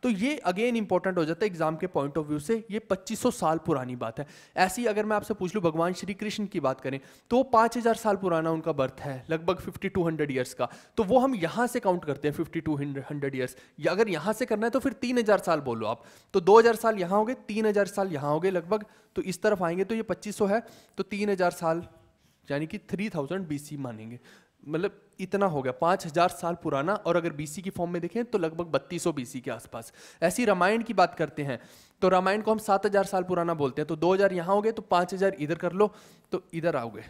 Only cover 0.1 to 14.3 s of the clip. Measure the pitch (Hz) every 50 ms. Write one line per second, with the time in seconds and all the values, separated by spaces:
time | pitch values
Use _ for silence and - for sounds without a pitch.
0.1 | 233 185 202 269 302 277 - 175 185 185 220 247 240 233 214 180 190 180 - 190
1.1 | 185 180 165 151 165 165 - 214 180 160 165 156 160 160 - 175 - 175 139 143
2.1 | 143 165 156 147 151 147 143 - 226 226 214 - 196 214 226 _ 196 185 - -
3.1 | 226 - - 254 - - - 160 160 160 - - 165 135 127 123 127 123 123 113
4.1 | 113 - 143 - - - - _ _ - 185 190 - - 240 226 208 202 214 214
5.1 | 214 208 202 - 220 - 185 185 165 214 180 170 156 160 165 175 185 180 - 175
6.1 | 202 185 214 214 196 - 208 190 - 185 143 131 131 - - 135 131 135 - -
7.1 | - - _ _ 233 247 269 262 247 226 226 233 226 247 220 233 226 - - 220
8.1 | 202 196 190 185 170 160 160 165 165 160 156 170 156 139 131 127 - - - 143
9.1 | 135 131 123 - 160 160 165 170 185 180 - - 175 - - 196 190 190 175 170
10.1 | 160 151 151 143 131 127 127 - - - 123 120 - - - - _ - 226 185
11.1 | 220 262 240 269 262 208 165 165 - 208 240 240 - 254 - 196 180 175 - 151
12.1 | 139 131 - 147 147 147 165 143 - 139 127 160 156 139 143 147 139 139 131 -
13.1 | 151 147 139 139 135 131 127 127 - - - _ _ - 147 170 180 185 226 214
14.1 | 185 151 151 196